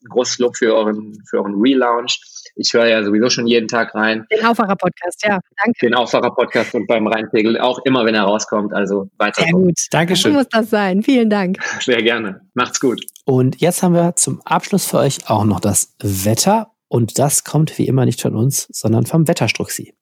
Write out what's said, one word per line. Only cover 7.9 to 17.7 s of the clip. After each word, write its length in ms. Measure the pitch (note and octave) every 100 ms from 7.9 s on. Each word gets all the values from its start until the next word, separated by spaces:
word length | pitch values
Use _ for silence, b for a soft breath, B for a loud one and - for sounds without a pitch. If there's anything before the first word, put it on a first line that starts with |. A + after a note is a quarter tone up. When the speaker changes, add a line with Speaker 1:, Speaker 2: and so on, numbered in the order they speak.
| B2+ A2+
Speaker 1:
wenn 80 |
er 100 | A2
rauskommt, 500 | G2 G#2+ - G#2+ G2+
also 360 | G2+ F#2+ G2+ G2 -
weiter 260 | G#2 -
Speaker 2:
Sehr 80 | G2+
Speaker 1:
so. 60 | F3+
Speaker 2:
gut. 220 | F#3 E3 -
Speaker 3:
Dankeschön. 440 | D3+ E3+ F3+ -
Speaker 2:
So 40 | D4
muss 100 | B3+
das 200 | A3+ A3+
sein. 320 | G#3+ G3+ F#3
Vielen 280 | A3 B3+ A3+
Dank. 280 | G#3 F3+ F#3+ B B
Speaker 1:
Sehr 240 | - A#2
gerne. 380 | A2+ A#2 G#2+ G2 _
Macht's 260 | B2 A#2+ -
gut. 240 | C3+ G#2 - - -
Speaker 3:
Und 360 | B2+ B2+ B2+
jetzt 200 | E3 F3
haben 140 | F3+ E3+
wir 200 | E3+ -
zum 260 | - - -
Abschluss 400 | E3+ - F#3+ -
für 120 | D#3
euch 320 | C3+ - -
auch 160 | G#2 G#2+
noch 140 | F#2
das 360 | G#2 G2 - -
Wetter. 680 | G#2 F#2+ G2 A2+ F#3+ A3 G#3+ _ -
Und 300 | B2 A2 -
das 280 | C#3+ - -
kommt 320 | D3+ D#3